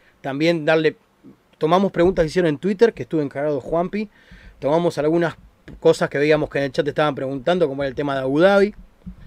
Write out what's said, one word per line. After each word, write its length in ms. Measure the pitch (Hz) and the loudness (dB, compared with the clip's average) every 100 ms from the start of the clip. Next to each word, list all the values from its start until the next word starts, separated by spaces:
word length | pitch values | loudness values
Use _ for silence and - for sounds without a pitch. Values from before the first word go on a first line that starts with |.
| _ _ | _ _
también 420 | 139 135 160 170 | -8 -2 0 0
darle, 320 | 151 160 156 - _ _ 131 - _ - | 2 2 2 -2 _ _ -20 -20 _ -4
tomamos 340 | 156 180 196 | 0 2 2
preguntas 320 | 180 175 180 | 2 2 2
que 40 | 160 | 0
hicieron 200 | 180 175 | 0 0
en 100 | 143 | 0
Twitter, 360 | 185 208 233 | -2 2 2
que 80 | - | 2
estuve 200 | 123 160 | -6 -4
encargado 380 | 143 139 151 143 | -4 -4 -4 -4
Juanpi. 480 | 120 160 180 202 214 _ _ - - - | -4 -4 -4 -6 -10 _ _ -20 -20 -8
Tomamos 400 | 131 160 175 - | -2 0 0 -2
algunas 380 | 147 170 165 - - _ - - | 0 0 0 -4 -18 _ -20 -2
cosas 300 | 165 160 165 | 2 2 0
que 100 | 139 | 0
veíamos 300 | 151 151 143 | 2 2 0
que 100 | 143 | -4
en 60 | |
el 80 | 139 | -4
chat 160 | 131 147 | -4 -4
estaban 260 | 151 151 | 0 -2
preguntando, 540 | 139 131 139 120 180 156 | -2 -6 -6 -2 0 0
como 140 | 135 | -2
era 60 | 139 | -6
el 60 | |
tema 200 | 131 143 | -4 -4
de 80 | 139 | -2
Abu 180 | 131 147 | 0 4
Dhabi, 340 | 185 202 208 - - _ - - | 4 6 2 -2 -20 _ -20 -18